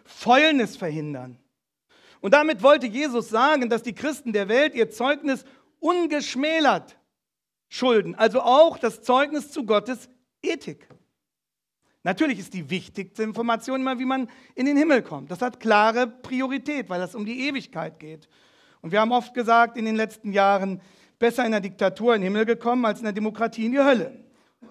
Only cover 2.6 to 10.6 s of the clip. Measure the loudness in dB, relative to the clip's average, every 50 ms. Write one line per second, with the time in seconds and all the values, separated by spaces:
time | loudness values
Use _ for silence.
2.6 | 6 6 6 6 4 0 -4 -4 -4 -2 -2 -4 -4 -2 0 2 4 4 4 2
3.6 | 0 0 -2 -2 -2 -6 -8 -6 -4 -6 -6 -6 -6 -4 -2 -2 0 0 2 2
4.6 | 2 2 2 0 -2 -2 -2 -2 -2 -2 -2 -2 -2 -4 -4 -4 -6 -14 _ _
5.6 | _ _ _ _ -2 0 0 0 0 0 -2 -4 -4 -4 -6 -4 -2 -2 0 2
6.6 | 2 2 2 0 -4 -10 -20 _ _ _ _ _ _ _ _ _ _ _ _ _
7.6 | _ _ -8 -2 0 2 2 2 2 -2 -2 0 0 0 2 0 2 4 6 6
8.6 | 6 6 4 0 -4 -6 -6 -4 -2 0 2 2 2 0 -2 -6 -8 -8 -8 -8
9.6 | -2 0 0 0 0 -2 -8 -10 -12 -18 _ _ _ _ _ _ -6 -6 -6 -6